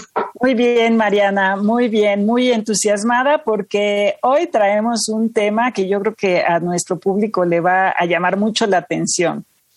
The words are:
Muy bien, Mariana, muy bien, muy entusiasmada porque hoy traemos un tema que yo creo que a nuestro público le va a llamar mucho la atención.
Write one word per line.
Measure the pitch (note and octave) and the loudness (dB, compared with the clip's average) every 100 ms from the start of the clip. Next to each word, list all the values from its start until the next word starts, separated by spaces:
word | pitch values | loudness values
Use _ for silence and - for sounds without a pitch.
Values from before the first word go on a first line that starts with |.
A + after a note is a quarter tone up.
| - - - - | -4 -8 -8 -2
Muy | B3+ A#3 | 0 2
bien, | A#3+ A#3+ A3+ A3+ | 2 2 2 2
Mariana, | G#3+ G3+ G3+ G3 F#3+ G3 | 2 2 2 2 0 0
muy | G#3 A#3+ B3 | 0 0 0
bien, | G#3+ G#3 G3+ G#3 | 2 2 2 0
muy | A#3+ B3+ | 2 2
entusiasmada | A#3 A3 G#3 G#3 G3+ A3 A#3+ C4 D4+ | 0 -2 -2 0 0 0 0 2 0
porque | D4+ G#3+ G3 G3+ G#3 G3+ G3+ - | 0 -4 -2 -2 0 0 0 0
hoy | B3+ C#4+ E4+ | 0 0 0
traemos | A#3+ G3+ G#3 A3+ A#3 - | 0 2 2 -2 -2 -4
un | A3 A3+ | -2 -2
tema | A3 G#3 G#3+ B3 | 0 0 0 -2
que | A3+ F#3+ | -2 -2
yo | G3+ | -2
creo | G3 G#3+ | -2 -2
que | G3+ F3+ | 0 0
a | - E3+ | 0 0
nuestro | F3 F3 - E3+ | -2 -4 -4 -4
público | G3 G3 A3 G3 F3+ | -2 -2 0 0 0
le | E3+ | 2
va | E3+ F#3 F#3+ | 2 2 0
a | - F3 | 0 0
llamar | E3+ F3+ F#3+ | 0 0 0
mucho | G#3+ G#3+ A3 | -2 0 0
la | F#3 | 0
atención. | E3+ D#3+ E3 - E3+ D3 - _ _ | 0 -4 -4 -2 -2 -4 -10 _ _